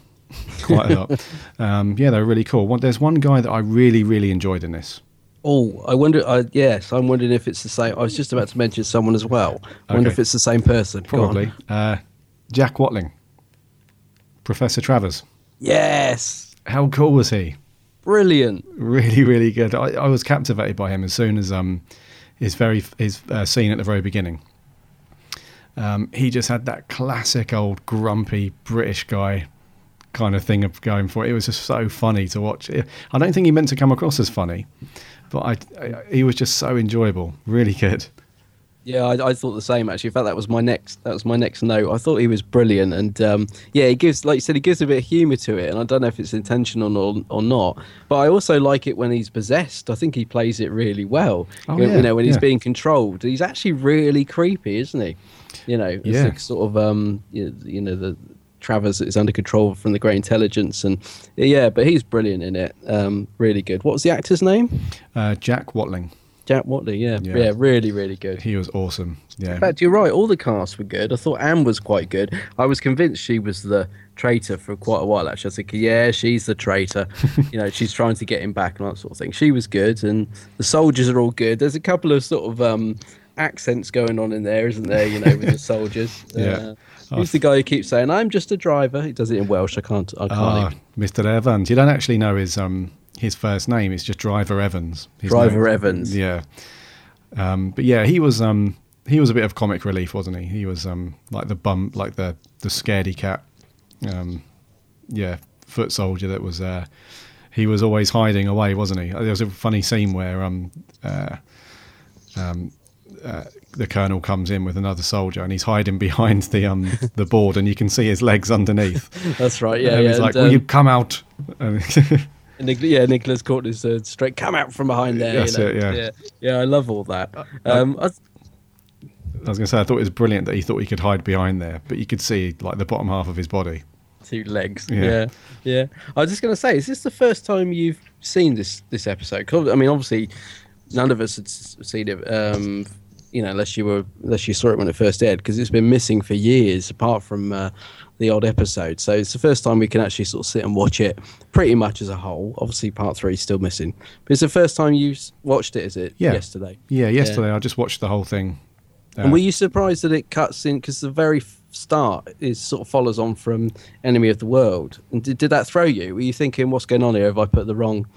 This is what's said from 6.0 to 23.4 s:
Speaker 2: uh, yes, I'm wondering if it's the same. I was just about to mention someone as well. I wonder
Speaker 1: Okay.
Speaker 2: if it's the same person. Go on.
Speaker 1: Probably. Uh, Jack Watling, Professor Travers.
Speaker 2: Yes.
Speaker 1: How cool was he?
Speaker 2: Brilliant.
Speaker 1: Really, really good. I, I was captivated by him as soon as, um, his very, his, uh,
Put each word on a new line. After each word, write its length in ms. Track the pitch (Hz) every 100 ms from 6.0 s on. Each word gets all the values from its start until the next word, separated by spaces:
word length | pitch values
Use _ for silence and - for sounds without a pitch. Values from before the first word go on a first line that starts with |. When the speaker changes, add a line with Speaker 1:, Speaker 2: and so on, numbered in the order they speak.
| 151 156 127
Speaker 2:
uh, 160 | 127 117
yes, 420 | 139 135 104 -
I'm 140 | 127 127
wondering 240 | 127 123
if 160 | 120 120
it's 160 | 85
the 60 | 113
same. 260 | - 117 98
I 40 |
was 120 | 117 127
just 160 | 139
about 160 | 123 107
to 80 | 127
mention 260 | 113 113
someone 320 | 107 117 110 110
as 100 | 110
well. 340 | 123 90 - - - -
I 60 | 117
wonder 140 | 120
Speaker 1:
Okay. 40 |
Speaker 2:
if 60 | 95
it's 120 | 117
the 80 | 120
same 220 | - 117
person. 420 | 120 117 104 98 92
Go 140 | 131
on. 100 | 101
Speaker 1:
Probably. 180 | 98 104 - -
Uh, 300 | 104 107 104 - _ _ _ -
Jack 240 | 120 131 -
Watling, 340 | 135 107 80 - _ _ _ _ _ _ _ _ _ _ _ _
Professor 360 | - - 123 -
Travers. 440 | - 127 95 - - _ _ _
Speaker 2:
Yes. 960 | - 151 151 143 135 120 - - - _ -
Speaker 1:
How 200 | 131 139
cool 240 | 139 151
was 160 | 139 110
he? 240 | 107 85 73 _ _ _ _
Speaker 2:
Brilliant. 600 | - 208 185 151 120 92 - -
Speaker 1:
Really, 480 | 113 127 113 113
really 280 | 127 120 113
good. 220 | 110 110 117
I, 140 | 131
I 160 | - 139
was 140 | 127
captivated 520 | - 143 131 104 104 98
by 160 | 95
him 120 | 95
as 100 | 95
soon 240 | - 113 107
as, 120 | 95
um, 300 | 95 92 90 - - - - - _
his 160 | 101 -
very, 280 | 113 110 - -
his, 220 | 107 - -
uh, 120 | 110